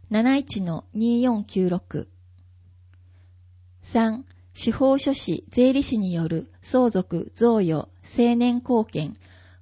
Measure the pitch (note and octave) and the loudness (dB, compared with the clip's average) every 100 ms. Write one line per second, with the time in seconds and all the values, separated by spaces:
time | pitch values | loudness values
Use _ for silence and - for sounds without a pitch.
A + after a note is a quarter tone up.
0 | - G#3+ A#3+ C#4 C4+ G3+ F3+ D#3+ - G#3 | -4 0 2 2 -2 -6 -6 -6 -8 -4
1 | A3+ A#3 B3+ A3 G3+ F#3+ F3+ F3+ - - | 0 2 0 0 -2 -2 0 -2 -6 -10
2 | - - - - - _ - - - - | -10 -16 -20 -20 -20 _ -20 -20 -20 -20
3 | - - _ - - - - - - A#3 | -20 -20 _ -20 -20 -20 -20 -20 -4 0
4 | A3+ A3+ - - - - A#3+ A3+ C4 C4+ | 0 -2 -12 -20 -20 -6 -4 0 2 2
5 | C#4 C4+ - D#3+ - - B3+ C4+ C#4 A3 | 0 -4 -4 -6 -4 2 4 4 0 -2
6 | F#3+ E3+ D#3+ D#3+ - - - B3+ B3 F#3+ | -2 -2 -2 -4 -8 -18 -4 0 2 0
7 | F3+ E3 - - A#3 A3+ F3 D#3 - - | -4 -6 -6 0 2 4 0 -2 -6 -16
8 | - - A#3+ A#3+ B3 A#3+ - A#3+ A3 D#3 | -10 0 2 2 0 -2 0 -2 0 -6
9 | D3 - - - - - | -8 -12 -20 -20 -20 -14